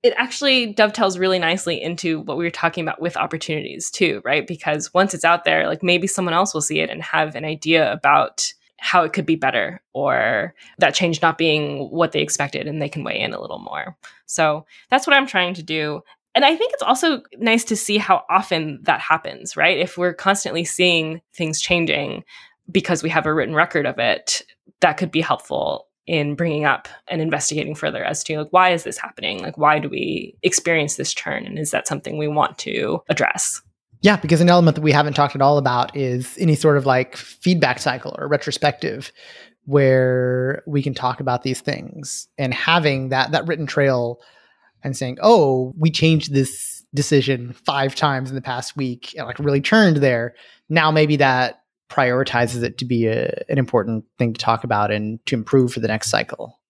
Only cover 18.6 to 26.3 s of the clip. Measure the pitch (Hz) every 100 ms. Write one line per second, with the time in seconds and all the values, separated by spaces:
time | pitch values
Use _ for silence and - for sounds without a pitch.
18.6 | 156 143 - 151 - 160 - 69 - -
19.6 | 160 160 180 - 180 175 196 196 - 160
20.6 | 170 - 180 170 156 165 _ - 160 156
21.6 | - 175 160 147 143 - - - - _
22.6 | - 185 - 170 160 160 156 156 117 156
23.6 | 170 160 135 123 117 - - - - _
24.6 | _ _ 175 156 170 156 160 131 - -
25.6 | - 71 - _ - 165 147